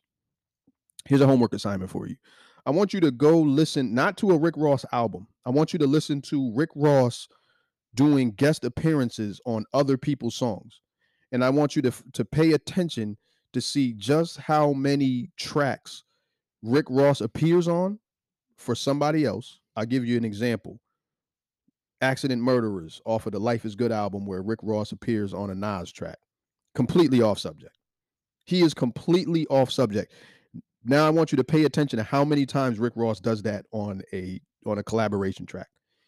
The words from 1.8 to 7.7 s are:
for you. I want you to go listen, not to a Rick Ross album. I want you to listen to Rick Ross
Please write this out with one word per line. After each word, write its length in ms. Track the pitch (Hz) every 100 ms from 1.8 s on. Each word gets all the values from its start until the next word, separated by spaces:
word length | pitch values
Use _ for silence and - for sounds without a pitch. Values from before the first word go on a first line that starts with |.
| 92
for 160 | - -
you. 100 | - _ _ _ _ -
I 20 |
want 240 | 151 208
you 60 | 202
to 100 | 160
go 280 | 123 147 165
listen, 560 | 151 139 156 - 127 117
not 220 | 160 185
to 140 | 208
a 60 | 170
Rick 180 | 165 147
Ross 280 | 151 139 -
album. 340 | 120 117 90 98 _ -
I 40 |
want 240 | 131 156
you 60 | 185
to 80 | 143
listen 340 | 151 - 143
to 280 | 135 147 131
Rick 160 | 110 160 -
Ross 520 | 147 139 123 - - _ _ _ _